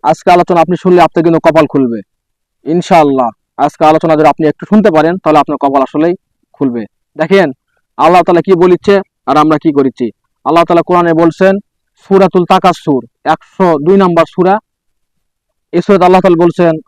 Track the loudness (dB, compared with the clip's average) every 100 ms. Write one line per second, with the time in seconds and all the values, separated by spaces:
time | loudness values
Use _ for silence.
0 | -6 -6 -2 0 0 0 0 -2 0 2
1 | 2 0 0 0 0 0 0 -2 -4 -6
2 | -12 _ _ _ _ _ -6 -6 2 2
3 | 2 0 -4 -8 _ -6 -6 0 0 0
4 | 0 0 0 0 -2 -4 -2 0 2 0
5 | -2 -2 0 0 0 -4 -2 -2 -4 -2
6 | -4 -4 _ _ _ _ -6 -6 -12 _
7 | _ -10 -2 0 0 -6 _ _ _ -2
8 | 2 2 2 -2 0 0 2 0 0 -2
9 | -2 _ -4 0 0 0 -2 -2 -2 -4
10 | -10 -10 _ _ -2 -2 0 0 0 -2
11 | 0 0 0 0 -2 -2 -8 _ _ _
12 | _ 0 2 0 0 0 0 -2 -4 -4
13 | -6 _ -6 -6 _ _ -2 0 0 2
14 | 2 0 -2 -2 -2 -2 _ _ _ _
15 | _ _ _ _ _ _ _ -6 0 0
16 | 2 2 2 0 0 0 -2 -2